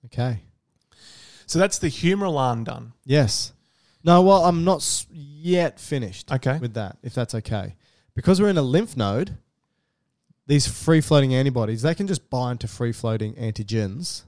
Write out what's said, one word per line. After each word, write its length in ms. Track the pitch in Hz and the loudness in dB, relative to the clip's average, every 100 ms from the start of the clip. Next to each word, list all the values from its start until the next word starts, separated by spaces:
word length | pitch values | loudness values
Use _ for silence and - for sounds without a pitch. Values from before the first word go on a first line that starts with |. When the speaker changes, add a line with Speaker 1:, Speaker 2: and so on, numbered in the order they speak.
| 123 | -12
Speaker 1:
Okay. 340 | - 123 113 - _ _ _ _ _ - - - - - | -4 -4 -4 -10 _ _ _ _ _ -20 -20 -20 -20 -6
Speaker 2:
So 120 | 165 | 0
that's 200 | 196 - | 0 0
the 80 | 175 | -4
humoral 520 | - 165 196 196 147 | 0 0 2 0 0
arm 260 | 131 117 | 0 -2
done. 280 | 113 - 117 - - | -6 -12 -16 -20 0
Speaker 1:
Yes. 480 | 143 117 - - _ _ _ _ _ | 2 4 0 -6 _ _ _ _ _
No, 160 | 160 175 | 4 6
well, 240 | 185 196 | 8 6
I'm 200 | 175 170 | 6 2
not 140 | 170 175 | 2 0
s-, 280 | - - - | -2 -4 -8
yet 720 | - 143 147 165 180 170 - | -18 -20 -10 0 2 0 -4
finished 500 | - 143 110 92 - | -6 -6 -6 -10 -6
Speaker 2:
Okay. 280 | 135 131 143 | -2 0 -2
Speaker 1:
with 160 | 123 | -4
that, 240 | 107 98 - | -6 -8 -10
if 120 | 123 | -10
that's 200 | 120 120 | -6 -4
okay. 420 | 113 - 110 104 - _ _ _ | -6 -4 -6 -6 -14 _ _ _
Because 280 | - - 185 | -4 2 4
we're 80 | 208 | 4
in 80 | 180 | 2
a 40 | |
lymph 320 | 131 151 226 - | 2 2 0 -2
node, 420 | 101 104 196 - _ _ _ _ _ _ _ _ _ _ - | -2 0 -4 -10 _ _ _ _ _ _ _ _ _ _ 0
these 200 | 143 - | 0 0
free-floating 680 | - - 160 - 151 135 | -4 2 4 6 4 4
antibodies, 480 | 127 135 123 107 110 | 2 0 0 -2 -2
they 120 | 139 | -2
can 120 | 165 196 | -2 -4
just 240 | 180 _ | -4 _
bind 300 | 127 127 120 | -4 -4 -6
to 80 | 117 | -8
free-floating 680 | - 120 110 117 110 110 | -6 -6 -4 -4 -4 -4
antigens 880 | - 113 104 101 113 101 107 175 - | -6 -8 -6 -4 -2 -2 -6 -10 -10